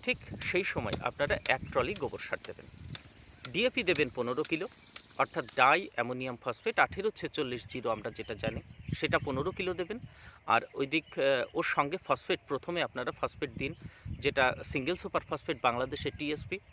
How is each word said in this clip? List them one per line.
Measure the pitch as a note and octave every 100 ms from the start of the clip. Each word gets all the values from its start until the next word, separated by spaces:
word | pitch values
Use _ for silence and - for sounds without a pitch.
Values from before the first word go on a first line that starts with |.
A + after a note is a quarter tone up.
ঠিক | - B3 - - -
সেই | F3+
সময় | F#3+ - A2+ -
আপনারা | - - C#3+ G3+ -
এক | B2+ -
ট্রলি | C#3 B2
গোবর | D3 B2 - -
সার | - -
দেবেন। | - - - - - - - - - -
ডিএপি | B2+ B3 B3+
দেবেন | F#3 D#3 C#3+ A2+
পনেরো | A#2+ B2+
কিলো, | D#3 D#3+ F#3+ - - - - -
অর্থাৎ | C3+ - C3+ -
ডাই | C3 D#3+ G3+
অ্যামোনিয়াম | - A#2+ B2+ C3 A#2+
ফসফেট | - A#2 - A3+
আঠেরো | A3+ F3+ G3+
ছেচল্লিশ | - D#3 - C#3 B2 -
জিরো | C3 A#2+
আমরা | A2 A2
যেটা | - A2
জানি, | G#2+ A2 A2+ - - - -
সেটা | D3+ E3 D3
পনেরো | C3 D#3
কিলো | F#3 F#3
দেবেন। | F3 F3 A3+ - - - - -
আর | A2+ -
ওই | - C3+
দিক, | D#3 -
আহ, | - C3+ C3 - D#3
ওর | E3
সঙ্গে | - C#3+ F3+ -
ফসফেট, | C3+ - F#3 -
প্রথমে | C3+ - F3
আপনারা | C3 C3 B2+ -
ফসফেট | - - C#3+ A2+
দিন, | C3+ E3 - - - -
যেটা | C3 C#3 B2+ - -
সিঙ্গেল | C#3+ C3 F3+
সুপার | G3+ E3+ -
ফসফেট | D#3 - C#3
বাংলাদেশে | B2+ A#2+ C3 C#3+ C#3+ -
টিএসপি | D3 D3+ - F#3+ -